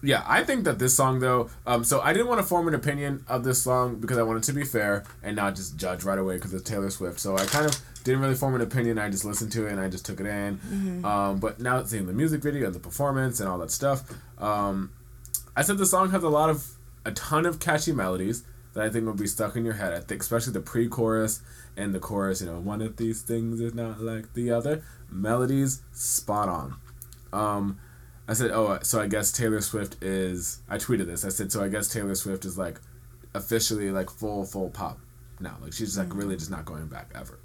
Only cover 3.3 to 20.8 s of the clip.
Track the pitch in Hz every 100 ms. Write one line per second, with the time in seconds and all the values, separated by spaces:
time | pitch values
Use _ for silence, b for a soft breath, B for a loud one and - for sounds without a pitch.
3.3 | 127 123 123 131 127 123 110 110 123 113
4.3 | 113 113 139 139 117 104 101 B B 110
5.3 | 104 101 95 92 73 92 90 98 98 95
6.3 | 90 92 92 - 104 98 95 90 87 98
7.3 | 95 98 147 151 135 B B - 131 135
8.3 | 131 139 127 117 127 117 110 104 98 104
9.3 | 104 110 117 107 98 95 92 - 95 101
10.3 | 104 101 98 196 196 190 180 175 104 98
11.3 | 98 107 - 123 127 104 110 92 98 160
12.3 | 151 143 143 113 87 87 - 143 135 131
13.3 | 117 98 90 87 - 139 135 - B B
14.3 | - 107 104 101 98 95 - - - -
15.3 | - - - 151 196 185 185 190 190 170
16.3 | 147 156 151 - - - - 110 107 -
17.3 | 151 170 160 170 151 156 139 92 92 95
18.3 | 117 B B B - 110 110 113 101 104
19.3 | - 107 117 117 104 98 85 - 104 -
20.3 | 117 120 101 - 117